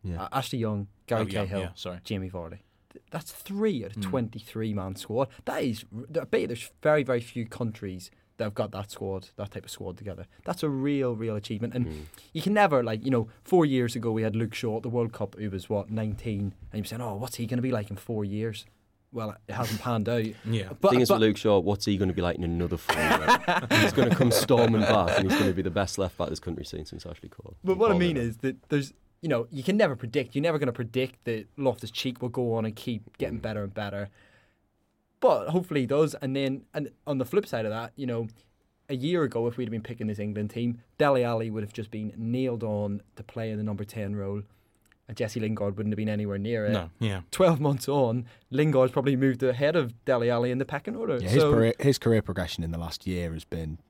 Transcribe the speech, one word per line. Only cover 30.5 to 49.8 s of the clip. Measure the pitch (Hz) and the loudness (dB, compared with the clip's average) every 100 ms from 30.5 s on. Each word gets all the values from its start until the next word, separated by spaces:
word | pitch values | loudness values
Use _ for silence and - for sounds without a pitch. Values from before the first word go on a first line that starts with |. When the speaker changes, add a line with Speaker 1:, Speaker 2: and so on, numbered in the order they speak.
| 156 | 2
Speaker 2:
gonna | 135 | 0
predict | 117 117 127 127 - - | -2 -2 0 -2 -4 -6
that | 110 101 - | -6 -6 -2
Loftus-Cheek | 135 107 110 - 135 123 | 0 0 -6 -6 -6 -4
will | 123 | -6
go | 120 120 113 | -2 0 0
on | 110 | -2
and | 107 | -4
keep | - 113 - _ | -6 -6 -8 _
getting | 131 110 | -6 -4
Speaker 4:
Mm. | |
Speaker 2:
better | 110 107 | -6 -6
and | 101 98 | -6 -6
better. | 101 101 101 _ _ _ _ _ _ _ _ _ _ _ | -6 -6 -8 _ _ _ _ _ _ _ _ _ _ _
But | 254 139 98 | 4 4 2
hopefully | 170 180 151 | -2 0 -2
he | 123 | 2
does. | 139 156 143 | 4 2 0
And | 135 135 | -4 -2
then, | 139 135 - | -2 -4 -6
and | - 139 _ - | -8 -8 _ -4
on | 139 | -2
the | 123 | 2
flip | 190 202 | 0 0
side | 120 110 | -4 -2
of | |
that, | 107 117 - | -4 -8 -8
you | 131 | -4
know, | 117 110 - _ _ _ _ _ | -4 -4 -10 _ _ _ _ _
a | 135 | -4
year | 143 175 | 0 2
ago, | 139 113 117 | 2 0 -2
if | 120 | -2
we'd | 117 | -4
have | |
been | 113 | -4
picking | 107 117 110 | -6 -6 -4
this | 104 | -4
England | 104 104 104 | -4 -4 -4
team, | - 120 120 _ _ | -2 -2 -4 _ _
Dele | 147 131 | 2 4
Alli | 120 117 113 | 2 0 -2
would | 110 | -4
have | 104 | -6
just | - 107 | -8 -10
been | 110 107 - | -8 -8 -6
nailed | 113 123 131 117 | -4 0 0 -2
on | 113 104 104 101 - - | -2 -2 -2 -4 -8 -18
to | |
play | 107 - 110 | -12 -8 -4
in | 107 | -4
the | |
number | 107 101 104 | -4 -4 -6
ten | 113 101 101 | -6 -6 -4
role, | 98 101 104 _ _ _ _ _ - | -4 -6 -8 _ _ _ _ _ -16
and | 110 | -4
Jesse | 110 120 | -4 -2
Lingard | 107 110 101 101 | -2 0 -2 -2
wouldn't | 107 | -2
have | 107 | -2
been | 107 | -2
anywhere | 104 104 98 | 0 -2 -2
near | 104 117 104 | -2 0 2
it. | |
Speaker 3:
No, | 110 85 - | 0 -2 -4
yeah. | 110 95 85 | -2 -2 -6
Speaker 2:
Twelve | - 185 156 | 4 6 6
months | 147 135 - | 2 0 0
on, | 143 123 120 120 - _ | 2 2 2 -4 -14 _
Lingard's | 127 151 135 127 | 2 4 6 6
probably | 143 135 131 | 4 2 4
moved | 135 127 | 4 4
ahead | 131 123 143 | 0 2 2
of | 170 | 2